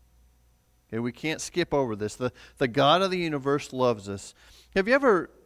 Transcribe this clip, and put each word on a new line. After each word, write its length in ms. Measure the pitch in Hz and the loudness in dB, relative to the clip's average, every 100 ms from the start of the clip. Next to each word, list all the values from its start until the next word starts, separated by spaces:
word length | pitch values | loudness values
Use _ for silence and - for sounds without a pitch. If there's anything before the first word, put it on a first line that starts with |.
| _ _ _ _ _ _ _ _ _ | _ _ _ _ _ _ _ _ _
Okay, 100 | 113 | -6
we 120 | 120 | -6
can't 280 | - 156 151 | -6 -6 -6
skip 340 | - 175 165 | -4 -4 0
over 220 | 147 131 104 | 0 0 -2
this. 200 | 104 - | -6 -4
The, 180 | 127 - - - | -6 -6 -14 -4
the 100 | 135 | -2
God 340 | 110 139 170 | 4 4 4
of 100 | 190 | 2
the 80 | 185 | -2
universe 520 | 170 147 135 143 - | -4 -4 -2 -2 -2
loves 380 | 127 127 107 98 | 0 0 0 -4
us. 240 | 98 - - - - _ 196 | -10 -12 -20 -20 -20 _ -2
Have 120 | 196 | 2
you 80 | 269 | 2
ever 340 | 269 185 117 _ | 4 2 0 _